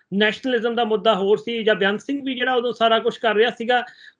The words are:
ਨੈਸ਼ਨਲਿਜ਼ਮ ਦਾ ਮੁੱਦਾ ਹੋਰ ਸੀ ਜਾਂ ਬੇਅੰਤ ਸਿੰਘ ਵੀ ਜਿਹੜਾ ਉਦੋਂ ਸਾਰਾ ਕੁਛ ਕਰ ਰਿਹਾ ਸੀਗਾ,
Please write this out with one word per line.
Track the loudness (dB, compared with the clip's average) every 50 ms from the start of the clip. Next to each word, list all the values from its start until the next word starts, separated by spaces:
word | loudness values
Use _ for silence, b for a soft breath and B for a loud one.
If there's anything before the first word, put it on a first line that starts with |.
| B B -2
ਨੈਸ਼ਨਲਿਜ਼ਮ | 0 0 0 0 -2 -2 -2 0 0 0 0 -2
ਦਾ | -2 0
ਮੁੱਦਾ | 0 0 0 2 2 2
ਹੋਰ | 2 2 2 2
ਸੀ | 0 0 -2 -6 -2 0
ਜਾਂ | 0 2
ਬੇਅੰਤ | 2 2 0 0 -2
ਸਿੰਘ | -4 -6 -8 -6 -6
ਵੀ | -6 -6
ਜਿਹੜਾ | -4 -2 -2 0
ਉਦੋਂ | 0 -2 -2 -2
ਸਾਰਾ | 0 2 2 2 2
ਕੁਛ | 0 -2 -2
ਕਰ | -2 -2 0 2
ਰਿਹਾ | 2 2 2
ਸੀਗਾ, | 0 -2 -2 0 0 0 0 B B B B B B B